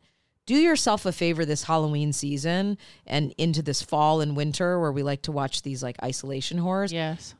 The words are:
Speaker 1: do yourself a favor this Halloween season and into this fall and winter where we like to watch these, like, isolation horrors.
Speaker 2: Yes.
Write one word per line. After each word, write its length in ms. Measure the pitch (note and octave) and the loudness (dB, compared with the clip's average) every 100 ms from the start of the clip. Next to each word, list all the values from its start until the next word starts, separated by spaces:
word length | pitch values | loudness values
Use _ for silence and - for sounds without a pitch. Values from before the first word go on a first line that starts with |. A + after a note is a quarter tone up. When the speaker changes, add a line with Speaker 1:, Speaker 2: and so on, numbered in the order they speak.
| _ _ _ _ - | _ _ _ _ 2
Speaker 1:
do 100 | C#4 | 4
yourself 500 | E4 D4+ A#3 G#3 F#3 | 6 4 2 2 0
a 60 | |
favor 320 | - E3+ D#3+ D3+ | 0 0 0 0
this 180 | D3+ | -2
Halloween 480 | - D#3+ D3+ D3 D3+ | 0 2 2 2 0
season 640 | C#3 C#3+ C#3+ D#3+ F3+ G3+ G3+ - - - | -2 -2 -2 0 0 0 -4 -8 -18 -4
and 260 | D3 D3 - | -2 -2 0
into 240 | E3 D#3 | 0 0
this 180 | D3 C3+ | 0 -2
fall 380 | - D3+ D3+ D#3+ | -2 2 4 4
and 140 | D3 C#3+ | 2 0
winter 420 | D3+ C#3 F3 F3+ | -2 0 0 0
where 120 | D#3 | 0
we 100 | C#3 | 0
like 200 | C#3+ C#3 | -2 -4
to 80 | - | -4
watch 300 | C#3+ C3+ - | -4 -4 -4
these, 180 | C#3+ B2+ | -6 -6
like, 140 | B2+ - | -8 -6
isolation 540 | B2+ C3+ C3+ C3+ - E3+ | -6 -6 -6 -6 -4 -2
horrors. 320 | F3+ F#3+ G3 | 0 0 -2
Speaker 2:
Yes. 400 | E3 D#3+ E3 - | -2 -4 -6 -12